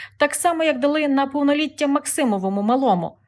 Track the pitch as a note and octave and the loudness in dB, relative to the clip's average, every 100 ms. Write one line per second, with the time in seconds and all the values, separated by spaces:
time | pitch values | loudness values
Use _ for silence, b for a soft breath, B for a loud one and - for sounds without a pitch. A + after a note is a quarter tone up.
0 | B - D4 - F4+ E4 D#4+ C4 C#4+ D4+ | B -2 -2 0 0 0 0 0 0 0
1 | D4 C4+ C#4 C#4+ C#4+ D4 D4+ - D4 C#4+ | 0 0 0 0 0 0 -2 -2 -2 0
2 | - - C4 G3+ F#3+ G3 G#3 C4 C4+ F3+ | -2 -2 0 0 -2 -2 0 2 2 2
3 | E3 - | 0 -10